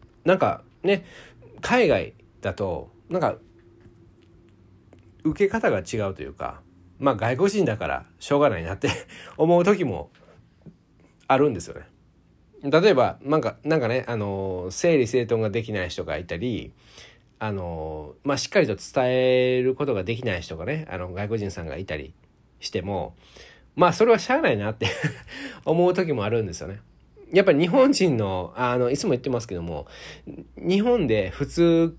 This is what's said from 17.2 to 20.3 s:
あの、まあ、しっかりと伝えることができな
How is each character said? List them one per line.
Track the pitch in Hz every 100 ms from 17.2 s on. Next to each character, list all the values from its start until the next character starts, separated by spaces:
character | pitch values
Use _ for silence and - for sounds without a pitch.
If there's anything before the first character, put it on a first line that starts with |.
| _ _
あ | 107
の、 | 98 87 82 78 78 73 -
ま | 139
あ、 | 135
し | -
っ |
か | 202
り | 135
と | 98
伝 | - 139 127
え | 127 127 127 127 127
る | 127
こ | 131 143
と |
が | 107
で | 92 117
き |
な | 120